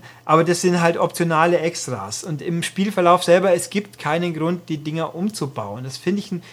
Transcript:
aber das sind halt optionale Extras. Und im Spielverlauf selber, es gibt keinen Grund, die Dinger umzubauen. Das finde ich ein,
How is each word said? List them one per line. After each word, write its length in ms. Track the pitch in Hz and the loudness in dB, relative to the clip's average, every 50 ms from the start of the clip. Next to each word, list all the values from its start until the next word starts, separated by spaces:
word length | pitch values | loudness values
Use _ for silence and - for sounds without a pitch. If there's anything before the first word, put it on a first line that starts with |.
| - - - - - | -10 -18 -20 -8 0
aber 180 | - 156 160 | 4 4 4
das 200 | 165 175 170 175 | 6 4 2 2
sind 180 | - 180 175 175 | 2 2 2 4
halt 160 | 170 170 170 | 2 2 2
optionale 640 | - 170 170 - - 170 165 160 156 165 175 175 156 | 2 0 -2 0 0 0 0 2 2 4 4 4 2
Extras. 640 | 156 170 165 - - 135 123 98 98 101 107 - - | 0 -2 -4 -6 -6 -6 -6 -6 -6 -8 -8 -8 -8
Und 180 | 185 151 143 | -6 -8 -6
im 200 | - - 170 170 | -4 -4 -4 -4
Spielverlauf 600 | - - - 190 196 214 196 190 175 175 180 180 | -4 -4 -2 -2 -2 -2 0 2 4 6 6 4
selber, 300 | - - 175 185 185 196 175 | 6 4 4 6 6 4 2
es 160 | 175 - - | 2 0 -2
gibt 280 | - 202 208 - - - | -4 -4 -4 -6 -8 -6
keinen 360 | - 147 156 170 175 175 160 | -2 -2 0 0 0 -2 -2
Grund, 340 | 151 160 170 180 175 - - | -2 -2 -2 -2 -2 -4 -6
die 100 | 156 147 | -6 -6
Dinger 360 | 147 151 156 160 165 - - | -6 -4 -4 -4 -4 -4 -4
umzubauen. 680 | 170 190 214 - - 156 135 - 120 107 101 104 120 127 | -4 -4 -4 -2 -4 -6 -6 -6 -6 -8 -8 -8 -10 -10
Das 140 | 131 - - | -10 -10 -6
finde 220 | - 180 196 202 | -2 -2 -2 -2
ich 120 | 196 - | -2 -4
ein, 100 | 185 175 - - | -8 -8 -8 -12